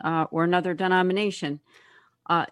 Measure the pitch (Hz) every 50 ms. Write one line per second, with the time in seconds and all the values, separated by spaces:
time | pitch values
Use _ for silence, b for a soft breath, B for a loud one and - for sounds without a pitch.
0 | - 160 165 165 156 - - 165 165 170 175 180 175 180 175 160 190 185 185 185
1 | 185 180 185 196 214 202 185 - - 147 143 147 b b b b b b b b
2 | b b b b _ - 175 170 - -